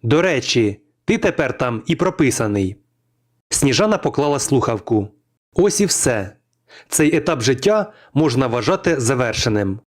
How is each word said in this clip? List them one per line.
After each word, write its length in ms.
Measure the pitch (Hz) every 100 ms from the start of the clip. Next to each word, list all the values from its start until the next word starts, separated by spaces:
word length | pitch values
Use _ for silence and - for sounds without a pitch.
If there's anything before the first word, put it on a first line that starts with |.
До 200 | 117 147
речі, 580 | 185 143 - 127 107 101 _ _
ти 140 | - 220
тепер 400 | 196 - 139 -
там 240 | 127 113 -
і 100 | 175
прописаний". 800 | 185 - 139 - 110 104 95 98 _ _ _ _ _ _ _
Сніжана 480 | - 143 123 214 202
поклала 400 | 147 117 147 143
слухавку. 720 | - 135 - 110 - 110 101 _ _ _ _
Ось 260 | - 196 -
і 60 | 196
все. 500 | - - 113 98 - _ _ _ - _
Цей 280 | - 151 160
етап 260 | 151 151
життя 500 | 117 127 196 214 202 - -
можна 320 | 139 156 123 131
вважати 540 | 120 113 185 180 156
завершеним. 800 | 117 131 123 107 120 104 98 98